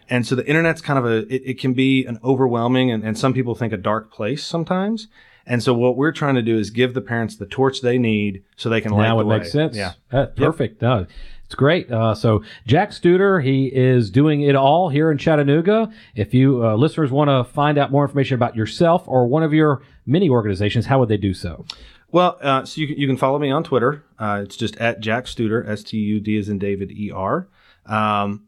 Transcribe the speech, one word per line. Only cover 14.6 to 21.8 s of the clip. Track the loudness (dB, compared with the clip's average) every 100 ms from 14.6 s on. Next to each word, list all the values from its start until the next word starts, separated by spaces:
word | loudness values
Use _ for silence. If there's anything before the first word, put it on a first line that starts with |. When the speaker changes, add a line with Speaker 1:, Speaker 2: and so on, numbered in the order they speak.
| 4 4 2
Speaker 2:
here | 2 2
in | 2
Chattanooga. | 2 2 4 2 4 2 0 -6 -10
If | -6 0
you, | 4 4 4
uh, | 2 2
listeners | 2 0 0
wanna | 2 2 2
find | 0 0 0 2
out | 2
more | 2
information | 2 0 0 0
about | -2
yourself | -2 -4 2 2 2 2
or | 0 2
one | 2
of | 2
your | 4 2 2 -4 -12 -2
many | 2 4
organizations, | 2 2 0 0 0 2
how | 2
would | 2
they | 0
do | -2
so? | -4 -8 -12 -16 -20